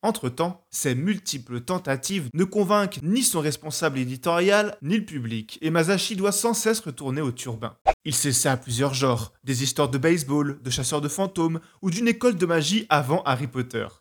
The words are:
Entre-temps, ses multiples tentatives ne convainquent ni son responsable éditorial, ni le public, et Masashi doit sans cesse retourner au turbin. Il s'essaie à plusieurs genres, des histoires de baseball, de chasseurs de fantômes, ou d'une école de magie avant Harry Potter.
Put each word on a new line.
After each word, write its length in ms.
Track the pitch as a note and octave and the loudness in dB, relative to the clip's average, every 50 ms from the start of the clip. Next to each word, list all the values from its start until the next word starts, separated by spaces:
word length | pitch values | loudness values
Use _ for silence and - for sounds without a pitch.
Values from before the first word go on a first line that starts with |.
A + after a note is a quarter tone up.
| - | 0
Entre-temps, 600 | G#3+ G#3+ - - B2+ B2 - E3 F3 F3+ - _ _ | -2 -2 0 -4 -4 0 0 -2 -2 -2 -8 _ _
ses 260 | - - - D3 B2 | -8 -4 -2 0 0
multiples 640 | B2 D3 G3 G#3+ - - - - C#3 A#2 - B2 A#2+ | 0 0 0 -2 -2 -2 -6 -8 -8 -8 -8 -10 -8
tentatives 720 | A#2+ - F#3 F3+ F3+ - C3+ C3 - - G3 G3 D3+ A#2+ - | -4 -4 -4 -4 0 -2 -2 -2 -2 -4 -4 -4 -4 -4 0
ne 120 | D3+ F#3 | 0 0
convainquent 560 | F#3+ - G#3 G3+ F3+ G#3 G#3 G3+ F#3+ - C#3 - | 0 2 0 2 4 4 2 2 0 -2 -4 -2
ni 180 | D#3+ G3+ C4 | 0 0 2
son 200 | B3+ - - E3+ | 2 2 0 2
responsable 580 | D3+ D#3 C#3 - - D#3 C#3+ - E3+ D#3 C#3 C3+ | 0 0 -2 -2 -8 -8 -6 0 0 0 0 0
éditorial, 800 | B2+ B2 C3 C3 - F3 E3+ E3+ F3 F#3+ G3+ G#3 G#3 G#3 - - | -2 -4 -4 -4 0 0 2 4 4 4 4 4 4 2 -4 -8
ni 140 | - C#3+ G3 | -2 0 0
le 80 | A3+ - | 0 0
public, 540 | - D#3+ C#3 A#2+ A2+ A#2 A2 G#2+ - - - | -2 -6 -6 -6 -4 -4 -4 -6 -8 -12 -4
et 80 | - D#3+ | -2 2
Masashi 460 | D#3+ E3+ D#3+ E3 G3 F#3 F#3+ - A3+ | 4 4 4 4 2 2 0 -2 -2
doit 160 | F#3 F#3+ G3+ | 0 0 2
sans 220 | G3 - - A#3 A#3 | 2 2 0 0 0
cesse 260 | - - A3 A3+ A3 | 2 2 0 0 0
retourner 400 | - E3+ B2+ - D3 C3+ B2+ D3 | -2 -8 -10 -6 -4 -4 -2 0
au 140 | D#3 C3 A#2+ | -2 -2 -2
turbin. 420 | B2 - B2+ A2+ G#2+ A#2 A2+ - _ _ - - _ _ | -4 -6 -8 -8 -6 -8 -10 -10 _ _ -2 -2 _ _
Il 100 | D#3+ B2+ | -4 -2
s'essaie 320 | - - D3 B2+ - - D3 | 0 0 2 2 2 2 2
à 80 | C3 | 2
plusieurs 380 | B2 - - B2 A#2 C3+ C#3+ B2+ | 0 -2 -4 -2 0 0 0 2
genres, 400 | B2 C#3 C3 B2 A2+ G#2 F2+ _ _ _ | 2 2 2 2 0 -2 -8 _ _ _
des 200 | B2+ C3+ A#2+ C3+ | -4 -2 -2 0
histoires 260 | C3+ - - D3+ C3 | -2 0 0 0 2
de 80 | B2+ C#3 | 2 2
baseball, 640 | C3 E3 E3+ F3 D3 C3 C#3+ D3 D3 C#3+ C#3 C#3+ - | 2 4 2 2 0 0 0 0 0 0 -4 -6 -6
de 60 | C3 | -4
chasseurs 320 | B2 - C3 B2 D#3 D3 | -4 -2 -2 -2 -2 -2
de 80 | C#3+ D3 | -2 -2
fantômes, 500 | - - G3 F#3+ F#3+ - E3 E3 E3 D#3+ - - _ _ | -2 -2 -2 -2 0 0 0 0 0 -2 -8 -12 _ _
ou 80 | - F#3+ | -4 -2
d'une 180 | E3 G3+ A#3+ A#3 | -2 2 2 0
école 280 | A3+ A#3 - B3 A#3 | 0 4 2 2 2
de 100 | E3+ F3+ | 2 0
magie 400 | E3 E3+ E3 D3+ C#3+ F#3+ A3 - - | 2 2 2 2 2 0 -2 0 2
avant 340 | D3+ D3 C#3 B2 D3+ F#3 - | 2 2 4 2 0 0 2
Harry 240 | C3+ C3 A#2+ D3 C3 | 0 0 0 -2 -4
Potter. 400 | - C3 B2 B2+ - A#2 G#2 - - _ | -4 -4 -6 -4 -4 -6 -6 -6 -10 _